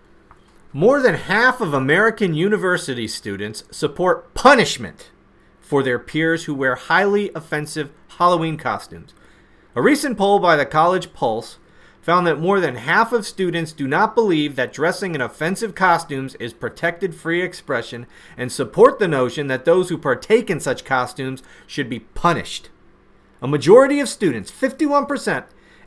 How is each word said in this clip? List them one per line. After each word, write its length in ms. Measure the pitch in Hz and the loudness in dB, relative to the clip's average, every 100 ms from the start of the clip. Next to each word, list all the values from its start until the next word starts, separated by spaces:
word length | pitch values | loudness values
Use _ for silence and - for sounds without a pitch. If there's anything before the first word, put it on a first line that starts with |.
| _ - _ - _ _ - | _ -20 _ -20 _ _ -14
More 260 | 135 196 285 | 0 2 4
than 160 | 254 160 | 4 2
half 460 | - 196 254 247 | 0 2 2 2
of 120 | 196 | -2
American 600 | 143 131 165 220 220 196 | -2 2 4 2 2 -2
university 760 | 156 190 208 185 180 160 123 107 | 0 0 2 0 -2 -2 -6 -6
students 560 | - 110 98 104 107 - | -8 -8 -8 -8 -10 -16
support 640 | - 151 - 180 - - | -6 -6 0 0 0 -4
punishment 800 | - 247 277 175 - 104 - - _ _ _ _ _ | 2 6 6 4 -2 -10 -14 -20 _ _ _ _ _
for 220 | - 143 | -4 -2
their 160 | 131 120 | 0 -2
peers 460 | - 151 160 165 160 | -4 -2 -2 -2 -4
who 100 | 139 | -2
wear 200 | 135 123 | 0 -2
highly 560 | - 175 202 202 202 160 | 0 0 2 0 -2 -8
offensive 540 | 156 151 151 156 147 - - - | -8 -8 -6 -8 -10 -12 -20 0
Halloween 380 | 175 180 160 156 | 2 2 0 -4
costumes. 580 | 120 101 - 85 - - - - _ _ _ - | -6 -6 -8 -18 -20 -20 -20 -20 _ _ _ 0
A 60 | |
recent 360 | 170 294 294 226 | 2 2 0 0
poll 220 | 196 202 | 2 4
by 160 | 180 156 | 4 2
the 100 | 139 | 2
College 460 | 151 170 185 175 | 2 2 2 -4
Pulse 460 | - 135 110 - - _ _ - _ | -4 -4 -2 -8 -18 _ _ -20 _
found 260 | - 175 175 | 0 2 2
that 120 | 143 | 0
more 200 | 170 196 | 2 2
than 160 | 165 127 | 0 -4
half 360 | 127 185 226 | 0 2 2
of 140 | 240 196 | 0 -4
students 480 | - 185 170 160 | -4 -4 -2 -6
do 140 | - 135 | -6 -2
not 280 | 151 214 240 | 0 2 2
believe 400 | 220 160 147 131 | 2 2 0 -2
that 160 | 123 | -4
dressing 440 | - 160 185 196 156 | -2 -2 -2 -6 -4
in 60 | |
offensive 540 | 120 - 156 190 226 170 | -6 -4 -4 -4 -6 -2
costumes 600 | 190 170 160 139 135 - | 2 2 0 -8 -8 -10
is 180 | 120 | -12
protected 640 | - 117 - 170 170 190 156 | -8 -10 -4 -6 -4 -8 -6
free 260 | 160 170 | -4 -4
expression 640 | 180 - - 127 113 120 123 - - - | -4 -8 -6 -6 -6 -12 -16 -20 -20 -8
and 140 | 123 | -8
support 480 | - 123 - 240 277 | -4 -4 4 4 4
the 80 | 190 | 0
notion 400 | 143 127 156 143 | 2 0 -2 -4
that 180 | 131 147 | -2 2
those 240 | 175 175 | 2 2
who 80 | 165 | -4
partake 520 | 151 120 - 226 226 | -2 -2 2 2 2
in 100 | 165 | -4
such 260 | - - - | -2 -4 -2
costumes 560 | 131 123 - 131 131 - - - | -2 -2 -6 -10 -10 -14 -20 -14
should 240 | - 127 | -8 -6
be 100 | 117 | -8
punished. 720 | - - 175 147 - - - - - _ _ _ _ _ | -10 -2 0 0 -4 -12 -16 -20 -20 _ _ _ _ _
A 60 | 135 | -2
majority 520 | 147 127 226 269 285 | -2 8 8 8 2
of 80 | 254 | -2
students, 440 | - 190 117 185 | -2 -2 -2 -8
fifty-one 560 | - 262 269 302 285 285 | -4 -4 -2 0 0 0
percent, 380 | 277 - 143 - - _ _ | -4 -4 -4 -6 -20 _ _